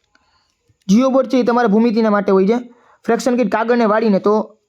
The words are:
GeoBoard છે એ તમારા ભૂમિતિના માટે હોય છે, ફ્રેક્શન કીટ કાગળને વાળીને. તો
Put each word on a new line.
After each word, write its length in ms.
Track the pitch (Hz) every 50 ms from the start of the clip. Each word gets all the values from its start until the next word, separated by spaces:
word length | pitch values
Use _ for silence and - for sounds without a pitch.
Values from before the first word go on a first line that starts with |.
| _ _ _ _ _ _ _ _ _ _ _ _ _ _ _ _ _ -
GeoBoard 340 | 190 226 262 269 247 269 254
છે 100 | 214 269
એ 60 | 254
તમારા 260 | 240 247 233 247 247 220
ભૂમિતિના 420 | 190 220 226 240 202 226 226 220
માટે 220 | 208 202 196 208
હોય 140 | 196 190 190
છે, 120 | 190 233 247 254 - - _ _ _ _ _ -
ફ્રેક્શન 300 | - 233 233 233 262 247
કીટ 160 | 240 254 190
કાગળને 320 | - 214 226 226 247 240 233
વાળીને. 340 | 208 208 220 226 220 196 185
તો 400 | 185 202 208 214 - - - _ _